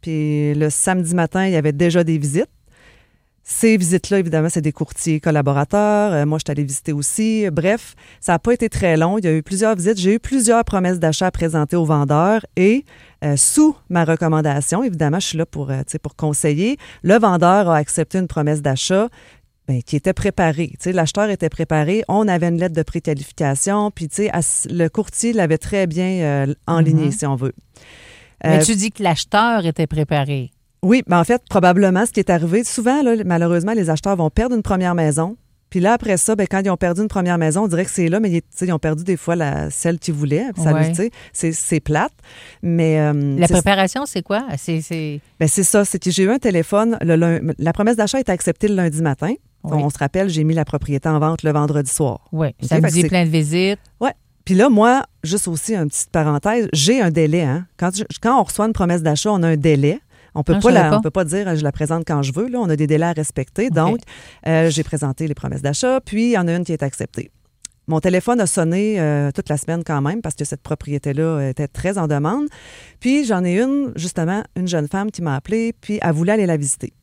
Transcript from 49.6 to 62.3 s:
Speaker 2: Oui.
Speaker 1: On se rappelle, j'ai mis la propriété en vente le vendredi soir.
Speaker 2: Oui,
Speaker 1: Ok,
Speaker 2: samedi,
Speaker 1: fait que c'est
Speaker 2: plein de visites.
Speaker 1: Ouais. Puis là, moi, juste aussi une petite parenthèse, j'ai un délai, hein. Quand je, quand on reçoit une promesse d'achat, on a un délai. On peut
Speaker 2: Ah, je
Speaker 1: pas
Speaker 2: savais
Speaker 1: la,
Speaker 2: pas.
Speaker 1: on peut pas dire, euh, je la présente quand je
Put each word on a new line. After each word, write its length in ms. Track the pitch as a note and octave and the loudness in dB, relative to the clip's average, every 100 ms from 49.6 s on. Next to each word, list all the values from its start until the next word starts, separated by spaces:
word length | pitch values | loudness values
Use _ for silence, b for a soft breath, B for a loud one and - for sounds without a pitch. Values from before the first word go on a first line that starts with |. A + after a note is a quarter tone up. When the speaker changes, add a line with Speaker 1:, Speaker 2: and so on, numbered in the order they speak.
Speaker 2:
Oui. 160 | - D3+ | -4 -2
Speaker 1:
On 60 | C#3+ | -2
se 80 | - | -2
rappelle, 320 | C#3 F#3 G3 | -4 0 -2
j'ai 160 | D#3+ | 0
mis 80 | D#3 | 0
la 140 | D#3+ D3+ | 0 -2
propriété 420 | D3 - C#3 D#3+ | -4 -2 -4 0
en 100 | D#3 | 0
vente 240 | D#3 E3 | 0 0
le 80 | D#3 | 0
vendredi 380 | D3+ D3 D3+ C3+ | 0 0 0 -2
soir. 380 | - D3 - _ | -2 -2 -4 _
Speaker 2:
Oui, 160 | D#3+ D#3 - | -4 -4 -4
Speaker 1:
Ok, 60 | B2+ | -2
Speaker 2:
samedi, 140 | D#3 | 2
Speaker 1:
fait 40 | D#3+ | 2
que 140 | D#3+ | 2
c'est 40 | E3 | 2
Speaker 2:
plein 160 | F3+ | 2
de 60 | E3+ | 2
visites. 480 | D#3+ D3 E3 F#3 G#3 _ _ | 2 0 0 0 -2 _ _
Speaker 1:
Ouais. 120 | A#3+ - _ _ | -4 -4 _ _
Puis 100 | - | 0
là, 140 | F#3 B3+ | 4 6
moi, 360 | G#3+ A3 C4 - _ | 6 6 4 0 _
juste 260 | D#3 G3+ F#3+ | -6 -4 -4
aussi 260 | E3 - | -6 -4
une 140 | A3 D3+ | -2 -2
petite 220 | - - | -4 -4
parenthèse, 580 | E3+ D#3 D3 G3+ A#3 G#3+ | 0 0 0 0 0 0
j'ai 260 | D#3+ C#3+ B3 | 0 2 4
un 100 | F#3+ | 4
délai, 300 | D#3+ D#3 E3+ | 2 2 2
hein. 220 | D#3 C#3+ F3+ _ | 0 -2 -6 _
Quand 180 | F3 F#3+ | -4 -4
je, 80 | A3 - | -8 -4
quand 180 | A3+ C4 | 0 2
on 40 | |
reçoit 240 | G3 - G#3+ | 0 -2 -2
une 80 | |
promesse 280 | A3 F3+ F3 | 0 0 0
d'achat, 300 | D#3+ D3+ G#3+ | 0 0 0
on 100 | G3+ | 0
a 60 | E3 | 2
un 80 | D#3 | 2
délai. 420 | D3+ D3 C#3+ G#3+ _ b b - | 4 4 2 -2 _ b b -6
On 60 | |
peut 100 | D3 F#3+ | 0 4
Speaker 2:
Ah, 20 | |
je 40 | |
Speaker 1:
pas 40 | G#3 | 6
Speaker 2:
savais 100 | G#3+ | 6
Speaker 1:
la, 60 | D#3 | 6
Speaker 2:
pas. 80 | D3+ | 4
Speaker 1:
on 20 | |
peut 100 | G#3+ | 2
pas 120 | F#3+ | -2
dire, 220 | E3 F3+ G3 | -2 -2 -2
euh, 60 | D#3+ | -2
je 60 | |
la 80 | D3+ | -2
présente 300 | - D3+ E3 E3 | -2 -4 -4 -2
quand 140 | D3+ | -2
je 100 | C#3 | -2